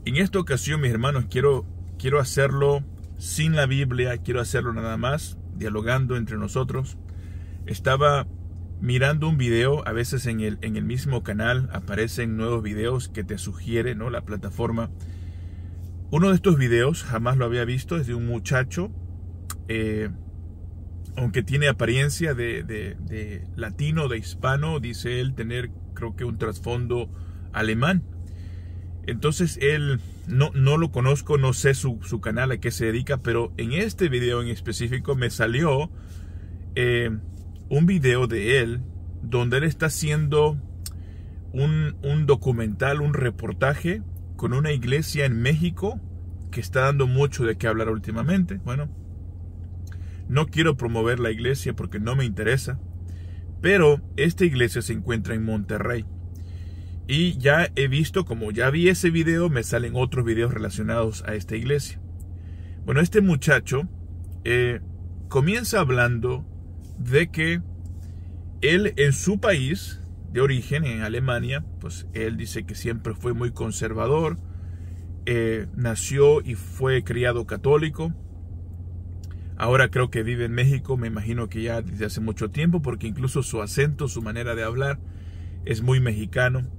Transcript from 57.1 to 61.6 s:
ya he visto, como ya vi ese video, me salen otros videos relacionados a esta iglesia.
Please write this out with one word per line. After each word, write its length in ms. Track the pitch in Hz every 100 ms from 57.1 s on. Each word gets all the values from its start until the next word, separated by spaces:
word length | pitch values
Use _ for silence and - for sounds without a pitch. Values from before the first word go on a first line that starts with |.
| 147 180 135
ya 320 | 131 151 165 -
he 120 | 135
visto, 380 | 139 156 190 165
como 260 | 113 107
ya 180 | 107 127
vi 200 | 151 175
ese 200 | 180 175
video, 400 | 165 160 165 175
me 140 | 131
salen 300 | 110 120 120 123
otros 280 | 127 127
videos 300 | 117 113 120
relacionados 720 | 117 107 95 107 117 113 101 -
a 80 |
esta 220 | 107 90
iglesia. 440 | 110